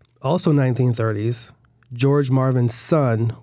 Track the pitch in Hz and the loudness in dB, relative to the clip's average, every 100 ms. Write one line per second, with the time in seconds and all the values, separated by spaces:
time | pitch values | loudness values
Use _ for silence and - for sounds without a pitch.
0 | _ _ 135 175 165 143 131 123 127 113 | _ _ -2 0 2 2 2 2 0 0
1 | 113 104 110 120 - - _ _ - 120 | -2 -2 -6 -6 -12 -20 _ _ -16 -2
2 | 139 143 135 131 131 127 120 - - 160 | 2 2 2 0 2 2 0 -2 -2 0
3 | 131 110 113 - | 2 0 -2 -4